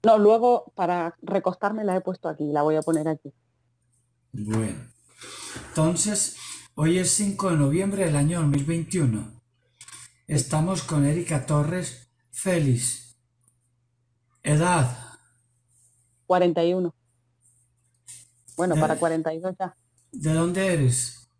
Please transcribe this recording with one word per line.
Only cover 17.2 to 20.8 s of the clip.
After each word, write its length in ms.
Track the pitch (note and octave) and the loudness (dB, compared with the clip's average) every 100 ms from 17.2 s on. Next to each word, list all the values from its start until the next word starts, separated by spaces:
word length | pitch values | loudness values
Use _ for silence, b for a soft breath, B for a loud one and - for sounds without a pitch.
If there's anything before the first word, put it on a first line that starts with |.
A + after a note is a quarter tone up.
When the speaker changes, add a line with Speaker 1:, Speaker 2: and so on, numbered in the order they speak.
| _ _ _ _ _ _ _ _ - - - _ - - | _ _ _ _ _ _ _ _ -20 -20 -20 _ -16 -4
Speaker 1:
Bueno, 200 | F3+ D#3 | 0 2
Speaker 2:
¿De 60 | |
Speaker 1:
para 160 | D#3 D#3 | 2 0
cuarenta 360 | E3 D#3+ D#3+ | 0 0 -4
y 60 | D#3+ | -6
dos 160 | F#3 F#3 | -8 -6
ya. 160 | F#3 _ _ _ _ | -10 _ _ _ _
Speaker 2:
¿De 220 | C4 D3+ | -6 -2
dónde 400 | D#3+ E3+ F3+ F#3+ | 0 0 0 0
eres? 560 | E3 | 2